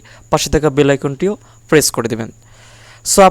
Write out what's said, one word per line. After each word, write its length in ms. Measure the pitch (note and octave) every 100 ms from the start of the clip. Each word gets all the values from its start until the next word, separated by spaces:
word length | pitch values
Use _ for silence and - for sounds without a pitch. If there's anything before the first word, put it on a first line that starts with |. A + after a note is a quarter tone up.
| - - -
পাশে 160 | D#3 -
থাকা 140 | D3+ D3+ C#3
বেল 120 | C#3+
আইকনটিও 400 | C#3 C#3+ C#3 F3+ A3+ - - -
প্রেস 180 | - B2+ -
করে 120 | A#2
দেবেন। 180 | A2+ A2+ - - - - - - - -
So, 60 | - F#3+